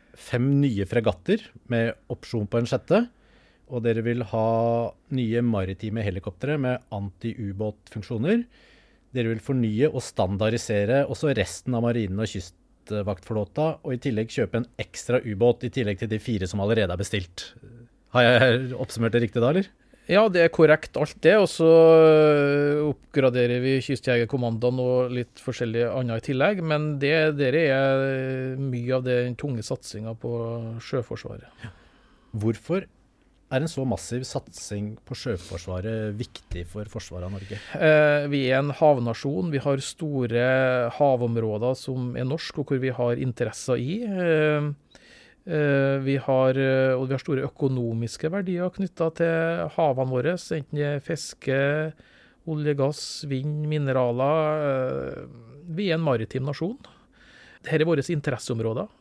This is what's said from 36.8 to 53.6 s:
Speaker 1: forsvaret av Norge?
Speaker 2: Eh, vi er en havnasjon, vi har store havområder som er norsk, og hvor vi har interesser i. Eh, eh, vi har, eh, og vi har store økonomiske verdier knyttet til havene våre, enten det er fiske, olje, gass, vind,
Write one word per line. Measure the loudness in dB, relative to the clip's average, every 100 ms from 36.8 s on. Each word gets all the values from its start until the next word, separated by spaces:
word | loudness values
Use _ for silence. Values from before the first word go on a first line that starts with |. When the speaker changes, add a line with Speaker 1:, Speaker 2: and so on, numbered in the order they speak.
| -12
Speaker 1:
forsvaret | -12 -12 -10 -8
av | -10
Norge? | -10 -14 -10 2
Speaker 2:
Eh, | 4 6 6 2 0
vi | 0 2
er | 0
en | 0
havnasjon, | 2 4 4 0 -4 -4 -4 -2
vi | -2
har | 0 -2 -4
store | -8 -6 -2 0 0 2 2 2 0 0 2
havområder | 2 2 0 -2 -2 -2 -2 -4
som | -4 -6 -4 -4
er | -4
norsk, | -4 -6 -6
og | -4
hvor | -2
vi | -2
har | -2 0 0
interesser | -2 -2 -4 -4 -4 -2
i. | -2 -4 -4
Eh, | -2 0 2 2 0 -2 -6 _ -20 -20 -20 -20 _
eh, | -6 0 2 2 2 0
vi | 0 -2
har, | 2 4 4 4
eh, | 2 4 2 2
og | 0
vi |
har | -4
store | -2 -2
økonomiske | -4 -2 -2 0 -2 -2 -4 -4 -4
verdier | -4 -4 -2 -4
knyttet | -4 -6 -2 -2 0
til | 0 2 0 -2 -4 0
havene | 2 2 0 0
våre, | 0 -2
enten | -4 -8 -6 -4
det | -2
er | -4
fiske, | -6 -8 -8 -8 -2 0 0 0 -4 -10 _ _ _ _ -8
olje, | -4 -2
gass, | 0 0 -2 -10 -10 -6
vind, | -6 -4 -4